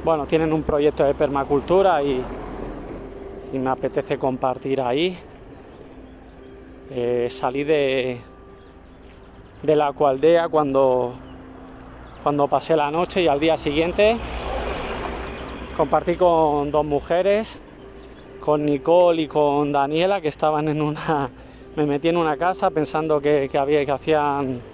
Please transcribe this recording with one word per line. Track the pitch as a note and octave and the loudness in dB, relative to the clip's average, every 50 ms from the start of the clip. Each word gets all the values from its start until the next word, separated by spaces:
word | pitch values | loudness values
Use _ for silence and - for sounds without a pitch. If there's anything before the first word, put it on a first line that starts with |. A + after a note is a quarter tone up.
| - | 0
bueno, | D#3+ D#3+ D3+ C#3 | 0 0 0 0
tienen | - - D#3+ D#3+ D#3+ | 0 0 0 2 2
un | D#3 D#3+ D3 | 0 -2 -2
proyecto | - D#3 D3 D3 D3+ C#3+ - D#3 | 0 0 2 2 2 2 2 0
de | C#3 C#3+ | 0 2
permacultura | C#3 D#3 C#3 C#3 C#3+ C3+ C3 C#3+ C#3 - - E3+ F#3+ G3 F#3+ F3 D3+ C#3+ | 0 0 0 0 -2 -2 0 0 0 2 2 2 4 4 4 4 4 2
y, | C#3+ C3+ B2+ B2+ A#2+ - - - - - - - - - - - - - - - - - - - - - - - - - | 0 -2 -2 -4 -6 -10 -12 -12 -12 -10 -10 -10 -10 -10 -12 -12 -14 -14 -14 -14 -14 -16 -16 -16 -14 -16 -14 -14 -8 -6
y | C3+ | -4
me | B2+ C3 | -2 -2
apetece | C3 B2+ - C3 - D3+ C3+ - D3 C3+ | -2 -2 -2 -4 -2 -4 -4 -4 -4 -2
compartir | - C3+ B2+ B2+ - C3 B2+ B2+ - C#3 C3+ C3 | -2 -2 -2 0 -2 -2 -2 -2 -4 -4 -2 -2
ahí. | C3 B2 A#2+ C#3+ E3 F#3 F#3 F3 - - - - - - - - - - - - - - - - - - - - - - - - - - - - - - - - - - | 0 0 0 0 0 -2 -2 -6 -16 -20 -20 -20 -20 -20 -20 -20 -20 -20 -20 -20 -20 -20 -20 -20 -20 -20 -20 -20 -20 -20 -20 -20 -20 -20 -20 -20 -20 -20 -20 -20 -18 -10
Eh, | C#3 B2+ A#2+ A#2+ B2 A#2+ A#2+ A#2+ | -6 -4 -2 0 0 0 0 -2
salí | - - - C3 B2+ C#3 C#3+ | -4 -2 -4 -2 -2 -2 0
de, | C#3+ D#3+ D3 C#3+ C3+ C3 C3+ B2 B2+ B2 A#2 A2 - - - - - - - - - - - - - - - - - - - - - - - - - - - - | 2 2 2 2 2 0 0 -2 -2 -4 -8 -12 -18 -20 -20 -20 -20 -20 -20 -20 -20 -20 -20 -20 -20 -20 -20 -20 -20 -20 -20 -20 -20 -20 -20 -20 -20 -20 -8 0
de | D3 D#3 D3+ | 2 2 4
la | D3+ C#3+ | 2 0
Ecoaldea | C#3 - D3+ C#3+ C3+ C3+ C#3 D#3+ E3+ E3+ E3 E3+ | 0 2 2 2 2 4 4 6 6 6 2 2
cuando, | D#3+ D#3 D3+ C#3 C3+ C3+ C3+ C3 B2+ B2+ B2 B2 B2 B2+ - - - - - - - - - - - - - - - - - - - - | 2 2 2 4 4 4 4 4 4 2 0 -2 -6 -10 -16 -18 -18 -18 -20 -20 -20 -20 -20 -20 -20 -20 -20 -20 -18 -18 -20 -20 -20 -2
cuando | - D3 C#3+ C#3+ C#3+ C#3 | 0 0 2 2 2 2
pasé | - C3+ - - D#3+ | 2 -2 0 2 2
la | D#3 D3 C#3+ | 2 2 0
noche | D3 E3 F3+ F3 - G3 F3 | 0 -2 -2 0 0 2 2
y | D#3+ | 2
al | C#3 C#3+ | 2 2
día | D3+ D#3+ D#3+ | 2 2 2
siguiente | D#3 - D#3+ C#3+ D3+ D#3+ F3 F3 F#3 G#3 G#3+ A#3 A#3 - - - - - - - - - - - - - - - - - - - - - - - - - - - - - - - - | 2 0 -2 0 0 0 0 2 4 4 4 4 0 -4 -8 -8 -8 -8 -6 -6 -6 -6 -6 -6 -6 -8 -8 -8 -8 -8 -8 -8 -8 -10 -10 -10 -12 -12 -12 -12 -12 -12 -14 -2 -2
compartí | D#3+ C#3 D#3 D#3 D3 - F3 | 0 2 2 0 2 2 0
con | E3+ F3+ F3+ E3+ D#3+ D#3+ D3+ D3 D3 C#3+ D3 | 4 4 6 6 6 4 4 2 2 0 0
dos | C#3+ D3+ D3+ | 0 0 0
mujeres, | D3+ D3 C#3 - - E3+ F3 F#3 G3 G3+ G#3 A3+ - - - - - - - - - - - - - - - - - - - | 2 0 -2 0 0 0 2 2 2 2 2 0 -4 -8 -12 -16 -20 -20 -20 -20 -20 -20 -20 -20 -20 -20 -20 -20 -20 -18 -8
con | - - D3+ D3+ D3 | 0 0 0 2 2
Nicole | D3 D3 C#3 C3 D#3+ E3 F3+ F3+ F3 E3+ E3 | 0 0 0 2 4 6 6 6 6 4 2
y | D#3 C#3 | 0 -2
con | - D#3 D3+ D3 C#3+ C#3+ D3 C#3+ | 0 2 2 4 4 2 0 2
Daniela, | D3 C#3+ C#3 C#3 D3+ D#3+ E3+ F#3+ G3+ G3 | 2 0 0 0 0 0 0 0 0 0
que | E3 D3+ | -2 -4
estaban | C#3 - - D#3 D#3 D3+ D3+ D#3 | -4 0 0 0 2 2 0 0
en | D3 D3+ | 0 0
una, | D3+ D3+ D3+ D3+ - - D#3+ D3 C#3 B2+ - - - - - - - - - D#3+ | 0 -2 -2 -4 -2 -2 0 0 -2 -4 -8 -12 -20 -20 -20 -20 -20 -12 -4 -2
me | D3+ | 0
metí | D3 C#3+ C#3+ C#3+ E3 | 0 0 0 0 0
en | E3+ F3 | 0 2
una | E3 D#3+ D3+ | 0 0 -2
casa | C3 E3 F3+ F#3 - - F#3+ | 0 -2 -2 -2 0 0 0
pensando | D3 D#3 D3+ - - D#3 D#3 D#3+ D3+ D3 | 0 0 -2 -2 -2 -4 0 0 0 0
que, | C#3 D3 D3+ D3 C#3 C3 | 2 2 2 2 0 0
que | - D3 | 0 -2
había, | C#3 C#3 D3+ D3+ C#3+ | 0 2 2 2 2
que | C3 C#3+ | 0 -2
hacían | C3 - D#3 D#3 D3+ D3 D3 C#3 C#3 C#3+ C3 C3 A#2+ A#2+ - | -4 0 0 0 2 2 0 0 0 -2 -4 -4 -6 -10 -14